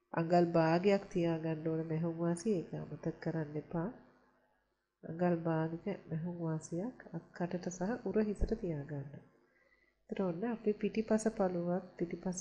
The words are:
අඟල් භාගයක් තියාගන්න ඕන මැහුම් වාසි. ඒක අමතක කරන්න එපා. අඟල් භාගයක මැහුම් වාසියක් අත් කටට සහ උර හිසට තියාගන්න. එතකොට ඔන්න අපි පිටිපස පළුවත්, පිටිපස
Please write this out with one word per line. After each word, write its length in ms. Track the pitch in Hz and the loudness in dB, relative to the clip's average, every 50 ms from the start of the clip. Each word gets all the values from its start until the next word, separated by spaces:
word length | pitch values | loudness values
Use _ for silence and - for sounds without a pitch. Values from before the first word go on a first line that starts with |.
| _ _ - | _ _ -2
අඟල් 320 | - 165 165 175 175 175 170 | 0 2 6 6 6 6 6
භාගයක් 540 | 165 165 160 160 165 175 185 208 196 196 196 | 6 6 6 6 6 6 6 6 6 4 2
තියාගන්න 600 | - - 180 170 170 165 160 160 160 160 151 160 | 0 0 2 2 4 2 2 0 -2 -2 0 0
ඕන 160 | 165 160 160 160 | 0 0 0 0
මැහුම් 300 | 165 160 160 170 170 165 | 0 0 0 0 0 0
වාසි. 300 | 165 175 170 170 170 - 226 | 2 2 2 2 2 0 0
ඒක 200 | 202 165 156 - 160 | 0 0 0 -4 -6
අමතක 420 | 151 151 156 151 - - 165 160 - | -8 -8 -8 -10 -6 -4 -4 -4 -2
කරන්න 380 | - 165 165 160 151 147 151 | -4 -4 -2 -2 -4 -4 -6
එපා. 320 | 151 - - - 165 170 226 254 - - - _ _ _ _ _ _ _ _ _ _ _ _ _ _ _ _ _ _ - | -8 -6 -4 -4 -2 -2 -2 -6 -10 -18 -20 _ _ _ _ _ _ _ _ _ _ _ _ _ _ _ _ _ _ -12
අඟල් 320 | - 160 170 180 175 170 | -10 -2 0 2 2 2
භාගයක 480 | 165 165 165 160 160 160 160 170 165 - 202 190 - - | 2 2 0 2 2 0 0 -2 -4 -4 -6 -6 -6 -6
මැහුම් 320 | - 160 156 165 175 175 | -6 -6 -4 -4 -4 -4
වාසියක් 600 | 170 165 160 160 156 - - 170 170 202 254 254 - - | -4 -2 -2 -2 -4 -4 -6 -6 -4 -4 -6 -8 -12 -16
අත් 180 | - - 165 - - | -12 -12 -12 -12 -12
කටට 360 | - - 175 175 185 175 - 180 | -8 -6 -6 -4 -4 -6 -6 -6
සහ 220 | 180 - 180 202 247 240 | -6 -4 -4 -4 -4 -4
උර 160 | - 196 190 214 | -4 -2 0 0
හිසට 300 | 214 208 196 - - - 226 | 0 0 0 0 0 0 0
තියාගන්න. 540 | 226 - 175 156 143 139 - 147 139 135 - - - - - _ _ _ _ _ _ _ _ _ _ _ _ _ _ _ - | -2 -2 -4 -4 -4 -6 -6 -8 -8 -8 -10 -14 -16 -18 -20 _ _ _ _ _ _ _ _ _ _ _ _ _ _ _ -6
එතකොට 100 | 214 - | -2 0
ඔන්න 220 | 196 180 165 170 214 | 0 0 0 -2 -2
අපි 260 | 240 226 220 - 208 208 | -2 -4 0 0 0 0
පිටිපස 520 | - - 196 - 220 220 - 220 220 - 220 | 2 0 0 0 0 2 2 2 2 2 0
පළුවත්, 560 | 220 - 190 185 180 175 175 175 175 185 185 - - | 2 2 2 2 2 0 0 0 0 0 -2 -6 -6
පිටිපස 460 | - 175 170 180 170 - 185 180 - | -6 -4 -4 -4 -4 -4 -4 -4 -4